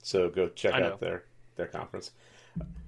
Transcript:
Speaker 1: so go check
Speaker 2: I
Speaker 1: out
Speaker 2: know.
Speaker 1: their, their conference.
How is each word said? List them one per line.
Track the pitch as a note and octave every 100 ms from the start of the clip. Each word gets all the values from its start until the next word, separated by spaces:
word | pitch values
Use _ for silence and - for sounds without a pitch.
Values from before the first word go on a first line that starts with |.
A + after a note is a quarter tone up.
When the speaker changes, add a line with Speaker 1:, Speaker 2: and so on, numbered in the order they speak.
Speaker 1:
so | - F#2+ F2
go | F#2+ F2
check | - G2+
Speaker 2:
I | B2+
Speaker 1:
out |
Speaker 2:
know. | F2 - F2
Speaker 1:
their, | F2+ - - - -
their | E2
conference. | E2 E2 F#2+ - - - - - - - -